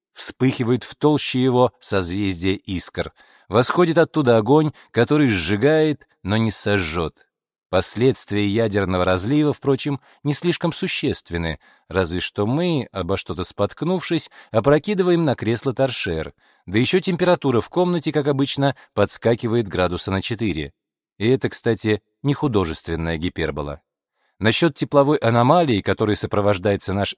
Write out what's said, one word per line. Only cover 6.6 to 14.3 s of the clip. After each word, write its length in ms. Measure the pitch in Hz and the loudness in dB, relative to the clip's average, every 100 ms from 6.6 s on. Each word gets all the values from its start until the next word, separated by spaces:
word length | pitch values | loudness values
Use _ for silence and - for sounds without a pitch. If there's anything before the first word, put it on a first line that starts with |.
| 107 101 82 85 78 - _ _ _ _ - | 0 0 0 -4 -4 -6 _ _ _ _ -2
Последствия 800 | 92 - 104 131 - - 104 104 | -2 0 0 0 0 -2 -2 0
ядерного 560 | 107 113 101 92 92 | 0 0 0 0 0
разлива, 480 | 90 92 101 147 151 | 2 0 0 0 0
впрочем, 480 | - 139 131 147 139 _ _ | 0 -2 -2 -2 -8 _ _
не 100 | 143 | -6
слишком 380 | 143 175 - 170 | -2 -2 -2 -2
существенны, 880 | - 185 - 143 92 - 85 82 76 _ _ - | -4 -6 -4 -4 -4 -6 -4 -4 -6 _ _ -6
разве 320 | 90 85 87 | -2 -2 -2
что 260 | - - | -4 -2
мы, 440 | 104 143 180 151 - | -2 0 0 -2 -4
обо 260 | 95 87 98 | -6 -4 -4
что-то 280 | - 85 | -4 -8
споткнувшись, 840 | 90 - 104 - 156 185 - 165 - | -6 -2 -4 -2 -4 -4 -2 -4 -4